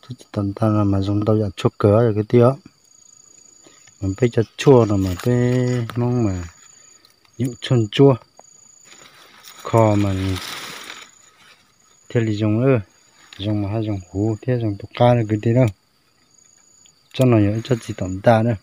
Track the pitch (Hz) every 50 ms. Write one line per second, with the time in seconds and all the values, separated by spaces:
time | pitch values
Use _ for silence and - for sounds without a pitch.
0 | _ - 123 - - _ - 107 101 101 98 - 113 110 107 104 104 101 98 98
1 | 98 98 104 104 104 107 110 107 107 101 - - - 120 - _ - 104 101 110
2 | 123 117 104 104 107 - - 123 120 120 135 143 _ - _ _ _ _ _ _
3 | _ _ _ _ _ _ _ _ _ _ _ _ _ - _ _ _ _ _ _
4 | - 95 95 - - 123 - - 110 - _ - - 151 139 123 113 104 104 98
5 | 95 95 90 85 - 123 123 123 123 123 123 127 127 123 123 123 117 113 110 117
6 | 120 123 123 123 117 104 95 90 87 82 - _ _ _ _ _ _ _ _ _
7 | _ _ _ _ _ _ _ _ 120 135 120 - - - 135 123 113 101 - -
8 | 139 139 131 113 - _ _ _ - _ _ _ _ _ _ _ _ _ - _
9 | - - _ - - - _ - - - - - - - - 117 113 107 104 104
10 | 101 98 95 95 95 95 95 90 - - - - - - - - - - - -
11 | - _ _ _ _ _ _ _ _ _ - _ _ _ _ _ _ _ _ _
12 | _ _ - 120 113 110 107 104 107 107 107 110 123 135 135 117 98 _ _ _
13 | _ _ _ _ _ _ - - 95 104 107 104 101 95 104 113 110 107 104 98
14 | 92 _ - 95 104 113 110 104 - - 127 120 117 110 101 98 - - _ -
15 | 120 123 123 120 113 104 107 107 107 117 113 123 131 113 98 _ _ _ _ _
16 | _ _ _ _ _ _ _ _ _ _ _ _ _ _ _ _ _ _ _ _
17 | _ _ _ - 131 127 120 110 101 101 104 110 110 - 127 117 - - 107 -
18 | 101 92 95 95 101 120 117 110 110 117 117 98